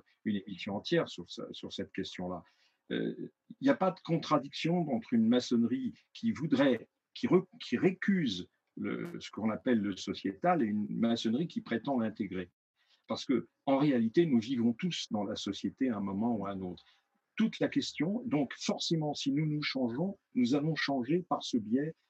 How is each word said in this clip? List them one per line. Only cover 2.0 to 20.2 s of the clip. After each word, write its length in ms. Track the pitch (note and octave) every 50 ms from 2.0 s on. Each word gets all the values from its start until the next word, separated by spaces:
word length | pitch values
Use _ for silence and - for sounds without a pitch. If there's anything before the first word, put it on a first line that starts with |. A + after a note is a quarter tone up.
| F#2 - - - F2+ F2+ F2+ E2+ - _ _ _ _ _ _ _ _ -
Euh, 400 | - A#1 - - - - - - _ _ _ - - -
il 40 | -
n'y 40 | -
a 60 | -
pas 160 | - F#3+ F#3
de 80 | F3 - -
contradiction 760 | - E3 D#3 - - D#3 C3+ C#3 C#3 - - - E3 F3 F3+ D#3+ C#3+
entre 240 | A#2+ A2+ - - A#2+
une 140 | A2+ A2
maçonnerie 680 | A2+ B2 B2 - - B2 A#2 A#2 A2+ B2+ C3+ B2+ A2+ - - _ _
qui 200 | - - A#2 A2+
voudrait, 560 | G#2 - D#3+ D#3 C4 A#3+ C#4+ C4+ - - - - _ _ _ _ -
qui 140 | - -
re-, 180 | - E3+ F#3 F#3 - - -
qui 160 | - - B2
récuse 720 | A#2+ D3 F#3+ F3+ - - G#3 G3 F3+ D3 A2+ F#2 F2+ - - _ _ _ _ -
le, 340 | - G#2 G#2 A#2+ - A#2 A2+ - -
ce 100 | - -
qu'on 220 | - G2+ G#2+ A2
appelle 280 | G#2 - - B2+ A#2+ G#2+
le 160 | G2+ G2+ F#2
sociétal 680 | - - G2 F#2+ - - G2 G2 - - F3+ F3+ D3+ A2+
et 20 |
une 220 | G#2 G#2 G#2 G#2 - A#2
maçonnerie 500 | A2+ A#2 A#2 A#2 - - A2+ A2+ C#3 E3+
qui 140 | E3 - A3+
prétend 380 | - - A#2 A2+ - C#3+ C3+ A#2+
l'intégrer. 500 | A2 G#2+ G#2 - G#2 F#2 F#2 F#2 F2+ - _ _ _ _ _ _ _ _ _ _ _
Parce 180 | - A2 - -
que, 220 | - A#2+ A#2 - - _ _ -
en 100 | - C4+
réalité, 480 | C4+ D3+ D3 B2+ A#2 A2+ A2+ - F3 E3+
nous 140 | D#3 B2 A2+
vivons 340 | G#2+ B2+ C3+ A#2 A2+ A#2+ A#2
tous 340 | - F#3 F3 E3 - - -
dans 120 | A2+ G#2 G2+
la 120 | G#2+ -
société 540 | - - G2+ G2 - - - - - C3 B2+
à 80 | G#2+
un 40 | G2+
moment 340 | G2 G2 F#2+ G2+ A2+ A#2+ A#2
ou 120 | G2+ G2
à 20 | G2+
un 120 | G2 F#2+
autre. 220 | F#2 F2+ - - - _ _ _ _ _ _ _ _ _ -
Toute 240 | - A3 A3 - -
la 100 | C#3+ B2+
question, 540 | - - B2 - - - D3 F#3 G#3+ - -
donc 280 | A#3 - D3+ C4+ - -
forcément, 560 | - - G#3 - - - - E3+ D#3+ D3+ D3 C#3+
si 180 | - - C#3
nous 140 | C3+ D3+ D#3
nous 160 | D3+ D3+ D3+
changeons, 560 | C#3+ - - C3 B2+ A2+ A#2 C#3+ F3+ G3+ - -